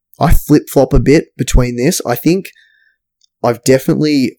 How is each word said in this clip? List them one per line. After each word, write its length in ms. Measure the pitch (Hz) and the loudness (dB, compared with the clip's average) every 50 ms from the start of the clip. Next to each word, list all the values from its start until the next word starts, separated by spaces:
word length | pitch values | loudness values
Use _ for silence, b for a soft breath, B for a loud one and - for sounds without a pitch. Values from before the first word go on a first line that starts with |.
| _ _ _ - | _ _ _ -4
I 140 | - 165 - | 0 2 2
flip-flop 580 | - - - 147 - - - - 143 135 - 139 | 2 2 2 0 0 0 0 0 0 0 2 2
a 80 | 123 | 0
bit 340 | 113 135 139 165 - _ _ - | 2 4 2 2 2 _ _ -8
between 380 | 127 - - 139 123 123 120 | -8 0 0 0 0 0 -2
this. 260 | 120 123 156 185 - - | -2 -2 -2 -2 -2 -4
I 100 | - 120 | -6 -6
think 360 | - - 151 175 196 180 - _ b b b b b b b b b b _ _ _ _ _ _ - - | -2 0 0 0 0 -4 -10 _ b b b b b b b b b b _ _ _ _ _ _ -6 -4
I've 220 | 120 120 117 - | -4 -4 -2 0
definitely 720 | - 131 127 - - 156 135 151 151 147 139 127 101 - | 0 0 0 0 -2 -2 -2 0 0 0 0 -2 -2 -4